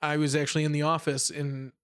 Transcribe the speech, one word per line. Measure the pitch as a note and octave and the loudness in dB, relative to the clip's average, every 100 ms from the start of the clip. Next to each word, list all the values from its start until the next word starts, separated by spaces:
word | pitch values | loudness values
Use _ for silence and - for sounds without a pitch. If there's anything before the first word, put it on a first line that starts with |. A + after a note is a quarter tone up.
I | D3+ D3+ | -2 2
was | D3+ | 2
actually | D3 C#3 D#3 | 2 0 0
in | D3+ | 2
the | D3 | 2
office, | D3+ E3 D#3 C3+ - | 2 0 0 -2 -2
and | D3 C#3+ C3+ C3+ - | -4 -6 -6 -10 -16